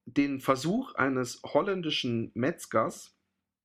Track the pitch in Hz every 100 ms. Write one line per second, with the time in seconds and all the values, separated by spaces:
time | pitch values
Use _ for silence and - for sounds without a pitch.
0 | - 139 143 135 - 131 160 226 262 -
1 | 131 131 123 - - 147 202 190 156 143
2 | 127 117 113 - 117 170 - 110 127 -
3 | - _ _ _ _ _